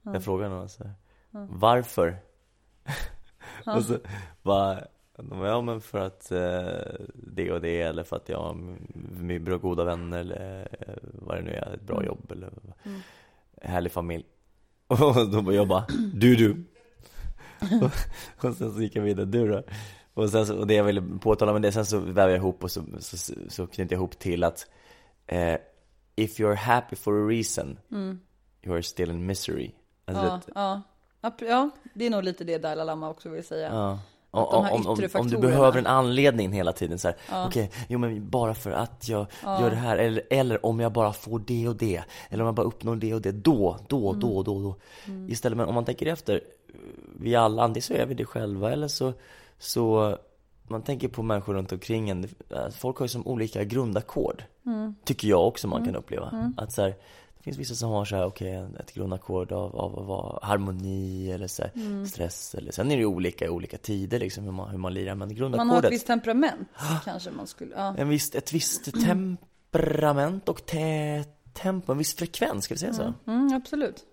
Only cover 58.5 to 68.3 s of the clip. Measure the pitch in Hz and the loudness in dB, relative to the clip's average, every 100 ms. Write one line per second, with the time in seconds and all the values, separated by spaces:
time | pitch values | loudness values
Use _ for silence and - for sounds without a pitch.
58.5 | 92 95 - - 98 98 92 - 92 90 | -6 -8 -12 -12 -6 -4 -6 -4 -4 -2
59.5 | 92 95 - 98 98 98 95 - - 101 | -4 -4 -4 -6 -6 -6 -6 -6 -8 0
60.5 | 101 98 92 95 95 95 95 95 92 92 | 0 0 -4 -4 -4 -4 -6 -6 -6 -6
61.5 | - - 240 214 202 196 - 85 - - | -6 -6 -6 -6 -6 -8 -6 -6 -6 -12
62.5 | - 101 - 123 139 110 90 90 - 82 | -12 -10 -4 0 2 2 0 -2 -2 -4
63.5 | 87 90 - - 101 95 120 95 95 101 | -4 -8 -10 -4 -4 -2 -2 -2 -6 -8
64.5 | 92 95 95 92 95 95 98 101 107 135 | -8 -8 -6 -4 -4 -6 -6 -8 -6 -2
65.5 | 233 240 240 240 240 - 233 226 233 302 | 0 4 6 4 2 0 -2 2 2 2
66.5 | - 190 - 151 156 202 180 180 - - | 0 -12 -10 -4 -4 -4 -10 -10 -12 -14
67.5 | - - - 196 190 139 147 - | -12 -12 -6 -4 0 2 2 2